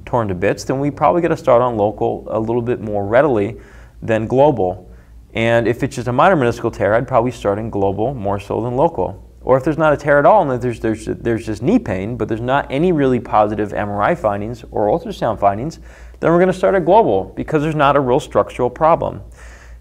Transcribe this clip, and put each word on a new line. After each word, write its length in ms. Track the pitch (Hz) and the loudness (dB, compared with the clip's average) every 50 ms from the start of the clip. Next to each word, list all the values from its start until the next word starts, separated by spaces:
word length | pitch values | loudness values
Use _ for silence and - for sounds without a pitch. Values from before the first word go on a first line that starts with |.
| - | -6
torn 240 | - - 123 113 101 | -2 -2 -2 -2 -2
to 80 | 92 | -2
bits, 260 | 87 104 123 123 - | 0 0 -2 -2 -2
then 160 | - - 131 135 | -4 -4 -4 -2
we 140 | 139 147 | -2 -4
probably 280 | 139 - 156 165 180 175 | -2 0 2 2 2 2
gotta 160 | 165 165 160 | 0 0 -2
start 260 | 139 - 135 120 117 | -2 2 2 4 4
on 140 | 123 127 117 | 4 2 0
local 520 | 107 101 107 107 - 117 117 113 - - - | 0 0 0 0 -2 -4 -4 -4 -6 -8 -6
a 100 | 113 110 | -4 -4
little 240 | 113 113 117 123 | -2 -2 -2 -2
bit 180 | 117 120 120 - | -2 -2 -4 -4
more 240 | 98 110 104 101 101 | -4 -6 -6 -4 -2
readily 520 | 98 113 127 147 156 123 104 101 110 107 - - - - - - - _ - | 2 4 4 4 4 2 0 0 -2 -6 -12 -18 -20 -20 -20 -20 -20 _ -12
than 260 | - - 110 107 113 101 | -4 -2 -2 -2 0 0
global. 600 | 120 131 139 151 135 101 92 90 92 95 - - - - - - - - - _ | 2 4 4 4 4 2 -2 -2 -4 -8 -14 -20 -20 -20 -20 -20 -20 -20 -20 _
And 340 | - 113 113 117 117 117 120 | -4 -2 0 2 2 2 2
if 160 | 110 117 - | 0 0 -2
it's 140 | 143 127 - | -4 -6 -4
just 100 | 127 113 | -6 -6
a 60 | 123 | -2
minor 240 | 120 131 156 190 196 | 0 2 4 4 4
meniscal 360 | 151 123 120 117 120 - 113 | 4 2 0 0 -2 -4 -6
tear, 220 | 113 - 104 98 107 | -2 0 0 2 2
I'd 140 | 120 131 - | 0 0 2
probably 240 | 131 120 120 123 | 0 2 2 0
start 260 | 117 - - 101 101 104 | -4 -2 -2 -2 -2 -2
in 120 | 110 113 | -4 -6
global 440 | - 101 98 98 95 101 107 127 147 | -2 0 0 0 0 -2 -4 -4 -4
more 240 | 123 95 101 101 98 | -4 -4 -4 -4 -4
so 240 | 95 - 107 104 | -6 -6 -4 -4
than 140 | 110 123 120 | -4 -2 0
local. 440 | 131 151 165 - - 90 87 95 - - - - - | 0 0 0 0 -2 -4 -4 -6 -12 -20 -20 -20 -10
Or 160 | - - 127 135 | 0 2 2 2
if 60 | 131 | 2
there's 120 | 165 151 | -2 0
not 160 | 147 160 156 | 2 2 2
a 40 | 143 | 2
tear 220 | 135 - 151 143 143 | 2 2 2 4 6
at 40 | 143 | 6
all, 180 | 170 208 208 | 6 6 6
and 100 | 170 143 | 4 2
if 80 | 127 120 | -2 -2
there's, 180 | 117 123 113 117 | -2 -4 -4 -2
there's, 260 | - 110 110 - - | -2 -2 -2 -2 -6
there's 380 | 107 104 - - 117 117 107 - | -8 -8 -4 -2 -2 -2 -2 -4
just 160 | 110 107 98 | -6 -6 -2
knee 200 | 117 156 233 247 | 0 2 2 2
pain, 360 | - - 95 92 95 107 123 | 0 0 -4 -4 -4 -6 -4
but 120 | 110 110 - | -6 -4 -4
there's 120 | 113 110 | -4 -4
not 300 | 120 123 135 143 - - | -2 0 0 0 0 -2
any 220 | 123 139 170 185 | -2 0 2 2
really 280 | 175 147 139 131 127 117 | 2 2 2 2 2 0
positive 540 | 117 - 120 107 107 104 110 104 107 98 - | -2 0 2 2 2 2 0 -4 -4 -4 -2
M 160 | - 104 101 | -4 -4 -4
R 100 | 104 104 | -2 0
I 140 | 101 139 175 | 0 0 0
findings 500 | - - 107 101 101 101 113 123 120 - - | 0 -2 -2 -2 -2 -6 -8 -10 -12 -14 -8
or 160 | - 110 107 | -4 -2 0
ultrasound 540 | 104 123 170 - 226 180 - 151 - - - | 0 0 -2 -4 -8 -8 -4 -4 -4 -2 0
findings, 400 | - 101 98 104 127 165 - - - - - - - - - - | 0 0 0 0 -6 -8 -10 -12 -20 -20 -20 -20 -20 -20 -10 -2
then 100 | - 160 | 0 2
we're 80 | 165 170 | 4 4
gonna 140 | 185 185 | 2 2
start 240 | 185 185 - 190 190 | 0 0 0 2 2
at 80 | 190 160 | 2 2
global 400 | 160 185 226 214 143 101 95 90 - - | 4 4 4 4 4 0 0 -2 -4 -8
because 280 | - 123 - - 151 | -10 -6 -2 -2 -2
there's 120 | 143 160 151 | 0 -2 0
not 220 | 151 143 139 143 | 2 2 4 4
a 40 | 143 | 2
real 200 | 139 123 123 139 | 2 2 0 0
structural 500 | - - - 107 101 - - - 127 123 | 0 0 0 0 0 0 -2 -2 -2 -2
problem. 500 | - - 160 156 165 - 104 95 87 90 - - - - - - - - - - - - | 0 2 2 2 4 2 0 -6 -6 -8 -14 -18 -20 -20 -20 -20 -20 -20 -20 -20 -18 -6